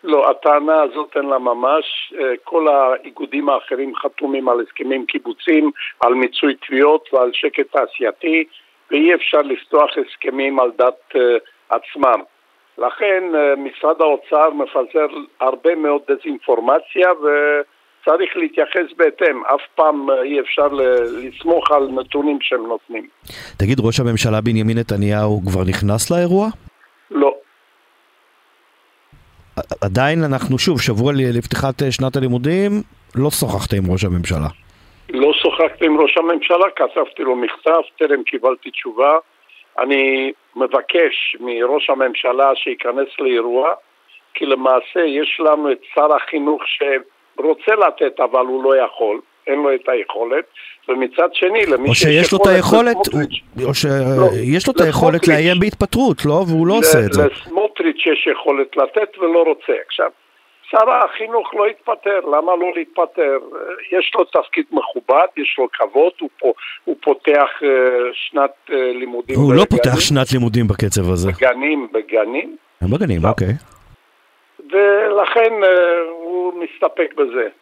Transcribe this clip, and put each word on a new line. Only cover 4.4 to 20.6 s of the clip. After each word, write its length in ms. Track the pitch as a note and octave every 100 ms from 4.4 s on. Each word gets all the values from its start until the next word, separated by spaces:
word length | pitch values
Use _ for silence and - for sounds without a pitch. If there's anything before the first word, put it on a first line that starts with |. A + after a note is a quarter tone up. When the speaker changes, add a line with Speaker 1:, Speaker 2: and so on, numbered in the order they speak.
| C3
Speaker 1:
על 120 | A#2+
הסכמים 460 | A#2 - B2+ C3 -
קיבוציים, 640 | D3 A#2+ A2 - D#3 D3+ - - -
על 140 | B2
מיצוי 400 | B2+ B2+ - D3 C3+ -
תביעות 420 | C3+ C#3+ D#3 -
ועל 180 | C3+ B2
שקט 340 | A#2+ D3+ - C3+
תעשייתי, 720 | C#3+ A#2+ - - - E3+ D#3+ D#3 - _ _ _
ואי 240 | D3 D#3+
אפשר 280 | E3+ - D3+
לפתוח 480 | C#3 B2+ - D3+ D3 -
הסכמים 640 | C3 - - C3 C3+ C3+
על 100 | B2 A#2+
דעת, 380 | B2 B2+ _ C#3
אה, 40 | B2 A#2 - _ _
עצמם. 500 | A#2 - D3 C3+ A2 - _ _ _ _ -
לכן, 460 | A#2+ - G#3 F#3+ F#3
אה, 220 | D#3+ D3 C#3
משרד 440 | C#3 - D3+ D#3
האוצר 500 | D#3+ C#3+ - D#3 D#3
מפזר 560 | D3 C3+ D3 B2 D#3+ D3+ D3+ C#3+ _
הרבה 340 | C3 C3 E3
מאוד 280 | E3+ D3+ D3 C#3+
דזינפורמציה, 1000 | C#3 D#3 C3+ - A#2 A#2 D3+ - - F3+
וצריך 1200 | F3 D3 D3 D3 D3 C#3+ _ _ _ - D#3+ F#3+ F#3
להתייחס 560 | D#3+ D#3 D3 F3+ D#3+ A#2
בהתאם. 480 | E3 - F3 C3
אף 160 | G#2 C#3 -
פעם, 360 | - D#3 D3 C#3
אה, 120 | C3+
אי 180 | C3 C#3+
אפשר 280 | B2+ -